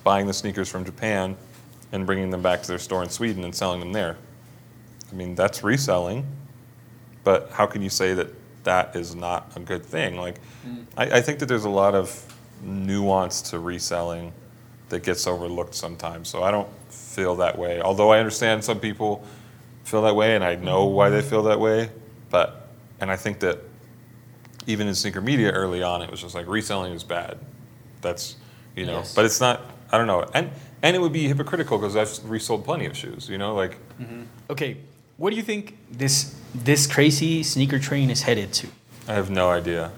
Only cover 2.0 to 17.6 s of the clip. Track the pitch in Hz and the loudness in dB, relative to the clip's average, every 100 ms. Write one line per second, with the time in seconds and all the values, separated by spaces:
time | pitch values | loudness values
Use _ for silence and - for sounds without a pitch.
2 | 95 95 95 92 90 90 - 87 - 92 | -2 0 -2 0 0 0 -2 -8 -4 -4
3 | 87 - 117 95 90 85 95 90 87 104 | -4 -4 -4 -4 -6 -4 -2 -2 -4 -4
4 | 87 82 - - - - - - - - | -4 -6 -16 -20 -20 -20 -20 -20 -20 -20
5 | - 92 90 87 92 - 101 135 139 90 | -16 -10 -8 0 0 0 0 0 2 0
6 | 87 117 139 - - - - - - - | 0 -4 -8 -10 -18 -20 -20 -20 -20 -20
7 | - - 98 92 - - 104 107 98 - | -20 -2 4 4 2 0 0 0 -4 0
8 | 95 92 82 - - - - 90 - 90 | 0 0 -2 -8 -20 -6 2 2 2 -4
9 | 87 87 87 87 - 90 87 90 82 80 | -8 -8 -6 -6 -8 -16 -8 -8 -6 -4
10 | 117 90 90 - - - 123 120 - - | -4 -4 -8 -10 -18 -18 -14 -14 -12 -4
11 | 127 123 127 143 139 120 104 98 98 98 | 4 4 4 -4 0 0 2 4 6 4
12 | 90 - - - - - 95 98 98 101 | 0 -8 -18 -20 -20 -16 -10 -6 -2 0
13 | 98 95 92 - - 85 87 87 - 87 | 2 2 2 -4 -6 -8 -6 -6 -4 -4
14 | 85 85 85 - - - - - - 90 | -4 -6 -10 -16 -20 -20 -20 -20 -8 -6
15 | 92 87 - 90 87 87 82 - 82 82 | -2 -2 -2 -4 -4 -6 -6 -8 -10 -10
16 | 82 82 85 85 92 104 101 - - - | -10 -10 -10 -2 2 0 -2 -12 -20 -20
17 | - - 92 90 87 - | -12 -2 -2 2 0 0